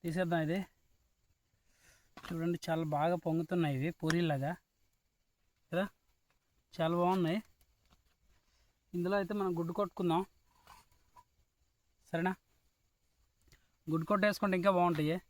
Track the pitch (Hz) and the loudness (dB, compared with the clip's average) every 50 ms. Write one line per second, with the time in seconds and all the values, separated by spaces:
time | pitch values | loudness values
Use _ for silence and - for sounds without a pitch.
0 | - 170 156 180 185 170 170 165 160 151 170 190 190 - _ _ _ _ _ _ | -6 -4 -2 -2 0 0 0 0 0 0 0 -2 -4 -6 _ _ _ _ _ _
1 | _ _ _ _ _ _ _ _ _ _ _ _ _ _ _ _ _ - - _ | _ _ _ _ _ _ _ _ _ _ _ _ _ _ _ _ _ -20 -20 _
2 | _ _ _ - - - 175 165 165 170 175 160 - - 165 165 165 156 147 143 | _ _ _ -20 -12 -10 -6 -4 -2 -2 -2 -2 -2 -2 -2 -2 -2 -2 0 0
3 | 147 170 180 175 - 165 160 165 175 - 185 175 165 147 139 131 135 165 175 _ | 0 0 0 0 0 0 0 0 0 0 0 0 0 0 0 0 -2 -4 -4 _
4 | - 156 160 170 175 160 147 135 131 147 175 - _ _ _ _ _ _ _ _ | -2 0 2 2 2 2 0 -2 -2 -4 -6 -8 _ _ _ _ _ _ _ _
5 | _ _ _ _ _ _ _ _ _ _ _ _ _ _ - 135 - - _ _ | _ _ _ _ _ _ _ _ _ _ _ _ _ _ -4 -2 -2 -4 _ _
6 | _ _ _ _ _ _ _ _ _ _ _ _ _ _ - - 165 160 170 175 | _ _ _ _ _ _ _ _ _ _ _ _ _ _ -4 -2 0 0 2 2
7 | 175 180 185 190 175 160 170 214 - - - _ _ _ _ _ _ _ - _ | 4 4 4 2 2 2 0 -2 -4 -8 -20 _ _ _ _ _ _ _ -20 _
8 | _ _ _ _ _ _ _ _ _ _ _ _ _ _ _ _ _ _ - 175 | _ _ _ _ _ _ _ _ _ _ _ _ _ _ _ _ _ _ -6 -4
9 | 175 180 196 202 196 170 208 208 196 185 180 165 170 165 175 - 202 180 _ - | -2 0 0 -2 -2 -2 -4 -2 -2 -2 -2 -2 -4 -4 -2 -4 -4 -4 _ -2
10 | 185 175 160 170 190 - _ _ _ _ _ _ _ - - - _ _ _ _ | 0 2 2 0 0 -4 _ _ _ _ _ _ _ -20 -20 -20 _ _ _ _
11 | _ _ _ - - _ _ _ _ _ _ _ _ _ _ _ _ _ _ _ | _ _ _ -20 -20 _ _ _ _ _ _ _ _ _ _ _ _ _ _ _
12 | _ _ - 165 170 185 190 - _ _ _ _ _ _ _ _ _ _ _ _ | _ _ -4 -2 0 0 -2 -4 _ _ _ _ _ _ _ _ _ _ _ _
13 | _ _ _ _ _ _ _ _ _ _ - _ _ _ _ _ _ - 156 160 | _ _ _ _ _ _ _ _ _ _ -20 _ _ _ _ _ _ -4 -4 -4
14 | 160 - 208 202 190 208 196 - - 202 185 180 170 202 190 180 175 175 170 151 | 0 0 0 2 2 2 2 0 0 0 0 2 4 4 4 6 4 4 2 2
15 | 151 151 165 185 - _ | 0 0 0 -2 -6 _